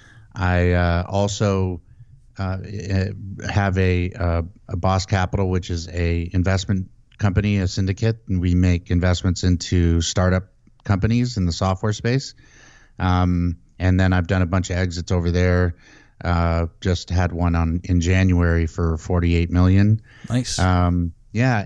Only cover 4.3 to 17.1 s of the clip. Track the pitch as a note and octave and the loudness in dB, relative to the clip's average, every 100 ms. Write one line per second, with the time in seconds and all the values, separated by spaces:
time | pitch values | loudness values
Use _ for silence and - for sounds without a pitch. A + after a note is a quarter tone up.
4.3 | E2+ E2+ - - F2 F#2 F#2+ - G2 F#2 | -2 -4 -10 -10 -4 0 0 0 -2 0
5.3 | G2 F#2+ F#2 - E2+ D#2+ F2 E2+ E2+ E2+ | -2 -2 -2 -4 -8 -6 -4 -2 -2 -2
6.3 | F2+ F2+ F#2+ F#2+ G2 F#2 - _ - G#2 | -2 0 0 0 -4 -4 -14 _ -4 0
7.3 | F#2+ G#2 G2+ F#2 - F#2+ F#2 A2+ A2+ - | 2 0 0 0 -2 -2 0 -2 -2 -4
8.3 | F2+ F2+ F2+ F2+ F2 - F2 F2+ F2+ F#2 | -2 2 2 2 2 0 0 2 0 0
9.3 | E2+ F#2 F2 - F2+ E2+ E2 E2 - F#2 | 0 0 0 0 2 2 2 0 0 2
10.3 | F#2 - _ _ _ - G2 G#2+ A#2+ B2 | 0 -4 _ _ _ -2 0 2 0 0
11.3 | A2+ F2+ D#2+ F#2+ F#2 A2 G2+ A#2 C3+ - | 0 -2 0 -2 -2 -4 -2 -2 -2 -4
12.3 | - - - - - - - F#2 F2+ F2+ | -16 -20 -20 -20 -20 -18 -4 0 2 2
13.3 | F2 F2 E2 _ - F#2 F#2 F#2 F#2 E2 | 0 -2 -4 _ -2 0 2 4 2 0
14.3 | F#2+ E2+ F#2 F2 F2+ F#2 E2+ E2+ F2+ E2+ | 0 0 -2 -2 -2 -4 -4 -4 -2 0
15.3 | F2 F2+ F2+ F2+ - - - - - F2 | 2 2 2 0 -4 -14 -20 -20 -8 -2
16.3 | E2+ E2+ E2 E2 - F#2+ E2+ - | 0 0 0 -4 -4 -2 -2 -2